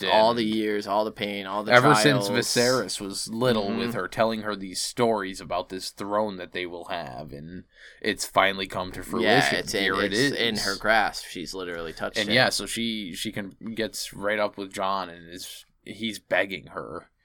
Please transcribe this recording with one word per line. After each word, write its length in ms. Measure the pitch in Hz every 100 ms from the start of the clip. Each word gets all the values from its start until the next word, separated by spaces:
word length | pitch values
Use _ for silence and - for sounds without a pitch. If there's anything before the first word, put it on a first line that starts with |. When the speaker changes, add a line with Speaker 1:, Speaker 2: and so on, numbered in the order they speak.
Speaker 1:
realized 40 |
Speaker 2:
All 260 | 98 107 110
Speaker 1:
and 80 | 120
Speaker 2:
the 60 |
years, 420 | 107 110 107 104 104
all 180 | 101 107
the 40 |
pain, 360 | - 104 101 95
all 160 | 101
the 80 | 107
Speaker 1:
ever 220 | 123 139
since 320 | 147 147 139 101
Speaker 2:
trials. 180 | 113 117
Speaker 1:
Viserys 540 | 123 123 127 95 -
was 280 | 98 101 -
little 400 | 113 127 113 101
Speaker 2:
Mm-hmm. 100 | 113
Speaker 1:
with 160 | 117
her 120 | 117 92
telling 340 | - 110 110
her 120 | 107
these 260 | 101 95 90
stories 600 | - - 117 107 95 95
about 300 | 90 90 92
this 180 | 95 -
throne 460 | - 101 104 107 92
that 160 | 85
they 140 | 90 87
will 180 | 87 82
have, 460 | 87 73 62 76
and 320 | 69 80 90 - _ - -
it's 240 | - 98 -
finally 400 | 98 95 98 95
come 260 | 95 92
to 100 | 92
fruition. 280 | 87 95 107
Speaker 2:
Yeah, 240 | 95 71
it's 180 | 82 90
in, 80 | 107
Speaker 1:
Here 160 | 95 95
it 100 | 98
Speaker 2:
it's 240 | 104 139 -
in 180 | 113 104
Speaker 1:
is. 80 |
Speaker 2:
her 120 | 98 95
grasp. 480 | 107 110 95 - -
She's 280 | 95 76
literally 400 | 92 90 85 82
touched 240 | - 101 110
Speaker 1:
And 100 | 104
Speaker 2:
it. 60 |
Speaker 1:
yeah, 160 | 117 110
so 160 | - 101
she, 480 | 117 117 110 95
she 180 | 92 110
can, 220 | 107 95 - 107
gets 380 | 113 107 - -
right 260 | - 101 107
up 200 | 104 -
with 120 | 98
Jon 360 | 98 95 98 90
and 220 | 85 85
is, 320 | 90 - - - _
he's 340 | - 98 113 98
begging 480 | - 90 98 87 -
her 400 | 92 58 85 - _